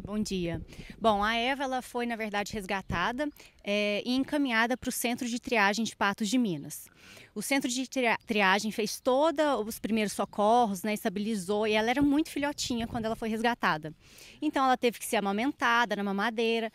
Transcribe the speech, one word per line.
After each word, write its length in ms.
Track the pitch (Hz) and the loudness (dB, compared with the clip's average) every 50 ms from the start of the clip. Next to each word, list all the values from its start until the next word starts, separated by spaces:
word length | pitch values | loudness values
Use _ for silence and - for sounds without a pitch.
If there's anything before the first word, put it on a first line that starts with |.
Bom 160 | - - 208 214 | -2 0 -2 -4
dia. 440 | 214 - 196 185 175 165 165 165 - - - - - - - - | -4 -4 -4 -4 -4 -4 -6 -8 -10 -12 -16 -18 -18 -18 -8 0
Bom, 240 | - 226 214 202 | 2 2 2 2
a 120 | 202 214 226 | 2 0 0
Eva, 300 | 233 233 254 277 262 285 | 0 0 0 -2 -2 -2
ela 180 | 262 262 254 | -4 -4 -6
foi, 240 | - - - 240 240 | -6 -6 -6 -6 -4
na 100 | 240 233 | -4 -4
verdade, 380 | 214 220 214 196 202 202 - - | -6 -6 -4 -4 -4 -4 -4 -6
resgatada, 720 | 214 190 - 208 190 - - 190 170 175 208 240 247 302 294 - - - - _ - | -8 -6 -4 -6 -6 -4 -4 -2 0 0 0 0 -2 -4 -4 -6 -10 -18 -20 _ -10
é, 400 | - 202 202 208 208 208 208 202 - | -6 -2 0 0 0 0 0 -2 -2
e 100 | 247 247 | 0 0
encaminhada 580 | 262 269 - 294 302 285 262 233 220 233 233 254 | 0 0 0 0 0 0 2 2 2 2 2 0
pro 160 | - - 262 | -2 -4 -4
Centro 380 | - - - 233 247 - 247 240 | -4 -2 -2 -2 -2 -2 -4 -4
de 100 | 233 247 | -4 -6
Triagem 460 | - - 247 220 202 196 208 220 226 | -4 0 2 4 4 4 4 2 -2
de 100 | 208 - | -4 -2
Patos 360 | - 220 196 202 - 226 196 | 0 0 0 0 0 -2 0
de 80 | 220 262 | 2 2
Minas. 480 | 240 208 165 143 143 151 - - - - _ - - - - - - - - | 2 0 -2 -4 -6 -10 -12 -14 -16 -18 _ -20 -20 -20 -20 -20 -20 -14 -12
O 80 | 214 | -8
Centro 280 | 202 - 277 269 262 262 | -4 -2 0 0 0 0
de 180 | 240 254 262 - | -2 -4 -4 -4
Tria-, 300 | - 269 247 226 208 - - | -2 0 2 2 0 0 -2
Triagem 460 | - 220 214 202 185 190 208 208 220 | -2 2 4 6 6 4 4 2 -2
fez 260 | 185 - 214 202 - - | -2 -2 -4 -4 -6 -2
toda 580 | - 262 254 262 302 330 302 302 302 294 269 214 | 0 2 4 4 4 4 2 2 2 2 2 0
os 200 | 214 220 - - | -2 -4 -6 -6
primeiros 340 | - 202 220 220 214 196 - | -4 -2 0 0 0 0 -2
socorros, 680 | - 202 - - - 202 214 233 247 240 208 202 180 | -4 -4 -4 0 2 4 4 6 6 4 2 0 -2
né, 120 | - 220 214 | -2 -2 -2
estabilizou, 720 | 208 - 226 180 208 208 220 226 202 170 175 208 208 220 | -2 -2 -2 -2 -2 -2 -2 -2 -2 -2 0 0 2 2
e 80 | 220 214 | 2 2
ela 160 | 214 214 226 | 2 2 2
era 120 | 247 277 | 2 4
muito 280 | 285 285 277 294 330 - | 4 4 4 4 2 0
filhotinha 580 | - 294 277 285 294 - - - 254 233 226 233 | -2 -4 -2 -2 -2 -4 -4 -4 -4 -4 -4 -4
quando 160 | - 240 220 | -4 -4 -4
ela 100 | 220 226 | -4 -4
foi 140 | - 233 220 | -4 -4 -4
resgatada. 640 | 220 220 233 240 240 - - 190 165 156 160 156 151 - - - - - - - - - | -2 0 0 0 0 2 2 2 0 0 -2 -8 -12 -14 -20 -20 -20 -20 -20 -20 -10 -6
Então, 220 | - 302 - 285 269 | -4 -2 0 2 4
ela 120 | 262 254 | 4 4
teve 220 | - - 240 196 - | 4 2 0 0 -2
que 60 | - | -4
ser 120 | - - | -2 -2
amamentada 800 | 214 202 196 196 208 233 285 - - 277 240 233 233 240 196 208 | 0 0 0 0 0 0 -2 -2 0 2 2 4 4 2 2 0
na 80 | 202 | -2
mamadeira, 720 | 202 202 196 196 202 233 226 233 233 226 226 226 220 220 | -2 -2 0 0 -2 -2 0 0 0 0 0 0 -2 -4